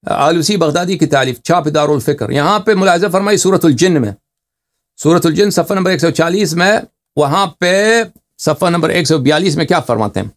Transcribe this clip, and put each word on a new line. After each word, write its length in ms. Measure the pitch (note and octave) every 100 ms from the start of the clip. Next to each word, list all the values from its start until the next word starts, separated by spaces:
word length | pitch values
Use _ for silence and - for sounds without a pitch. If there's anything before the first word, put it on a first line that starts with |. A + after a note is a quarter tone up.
| -
آلوسی 500 | - C#3+ E3+ D3+ G#3
بغدادی 420 | D#3+ D3+ F3+ F#3
کی 80 | C#3+
تالیف، 360 | C#3+ C3 B2
چھاپ 260 | - F3 D3+
دار 140 | D3+ D3
الفکر۔ 420 | D3 A#2 C#3+ A2
یہاں 300 | C3 D3 G#3
پہ 140 | G3+
ملاحظہ 320 | G3+ F#3+ E3+ G3+
فرمائی 240 | F3+ G3+ G#3
سورۃ 220 | F#3 F#3+
الجن 380 | E3 C3 F#3 D#3+
میں، 120 | A2 G2 _ _ _ _ _ _ _ _
سورۃ 240 | D3+ E3+
الجن 260 | E3+ D#3 G#3
صفحہ 240 | F#3 E3+
نمبر 160 | G3 F3+
ایک 100 | F3
سو 100 | E3+
چالیس 440 | - E3 F#3 G3
میں، 180 | E3 F3+ A3 - _ _ -
وہاں 300 | C#3+ E3 G3
پہ 560 | - E3+ F#3+ G#3+ A3+ A3 _ _ _
صفحہ 320 | - D3+ F3
نمبر 180 | E3+ D#3+
ایک 180 | F3 D#3+
سو 120 | D#3+
بیالیس 380 | B2+ D3+ F#3+ D3+
میں 80 |
کیا 160 | D#3 E3+
فرماتے 400 | - A2+ G#2 G2
ہیں؟ 80 | F#2+